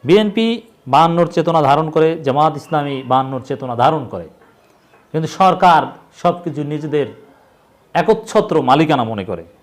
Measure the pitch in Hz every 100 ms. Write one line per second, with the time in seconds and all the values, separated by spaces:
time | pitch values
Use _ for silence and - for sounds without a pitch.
0 | 123 202 208 208 226 233 - _ - 135
1 | 170 170 170 170 160 165 139 143 160 156
2 | 160 165 139 139 156 151 - 156 143 135
3 | 123 131 135 135 120 135 131 120 135 156
4 | 120 95 85 _ _ _ _ _ _ _
5 | _ 156 156 - 190 180 185 156 - -
6 | _ _ 175 175 170 139 143 147 147 147
7 | 120 - - _ _ _ _ _ _ -
8 | 160 220 - 220 - 156 127 143 156 143
9 | 113 107 92 85 82 _